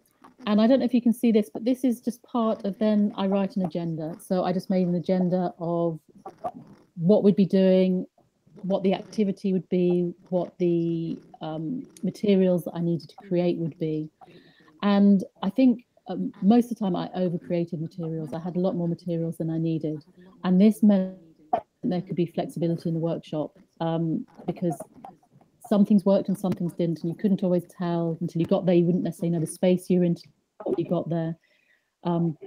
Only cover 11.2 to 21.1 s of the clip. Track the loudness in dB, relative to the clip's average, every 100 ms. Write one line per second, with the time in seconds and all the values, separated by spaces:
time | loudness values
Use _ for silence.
11.2 | -14 -14 -10 -8 -8 -8 -10 -8 -8 -2
12.2 | 2 4 4 2 -2 -4 -2 -4 -6 -18
13.2 | -4 0 0 -2 -4 -6 -4 -4 -8 -14
14.2 | -20 -20 -20 _ _ _ 0 4 6 4
15.2 | 2 _ -4 2 4 2 -4 _ -10 -8
16.2 | -8 0 4 4 2 -2 -4 -4 -4 -4
17.2 | -2 -4 -4 -4 -4 -6 -10 -8 -8 -8
18.2 | -8 -8 -6 -2 -2 -2 -4 -4 -4 -4
19.2 | -4 -6 -6 -4 -2 -2 -4 -8 -12 _
20.2 | -20 -8 2 6 6 6 4 4 0